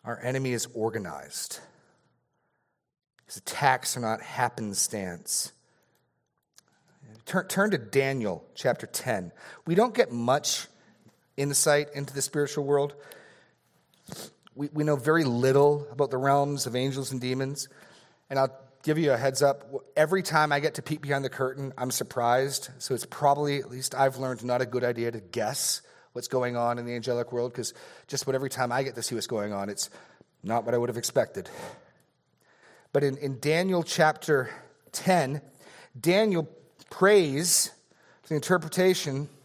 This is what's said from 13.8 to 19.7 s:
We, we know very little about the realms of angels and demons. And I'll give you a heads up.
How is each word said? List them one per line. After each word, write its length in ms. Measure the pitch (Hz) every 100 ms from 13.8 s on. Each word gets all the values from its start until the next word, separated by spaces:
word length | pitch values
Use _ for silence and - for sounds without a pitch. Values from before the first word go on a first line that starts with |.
| _ _ - - - _ -
We, 140 | - 147
we 100 | 151
know 140 | 151 143
very 260 | 123 165
little 640 | 139 120 131 135 147 147 143
about 220 | 135 139
the 60 | 131
realms 500 | 139 143 143 143 127
of 80 |
angels 360 | 123 135 135 131
and 80 | 131
demons. 500 | 127 127 135 143 - - - - _ _ _
And 80 | 135
I'll 180 | 135 - - _
give 140 | 156 151
you 160 | 151
a 40 | 120
heads 240 | 135 131
up. 300 | 143 139 -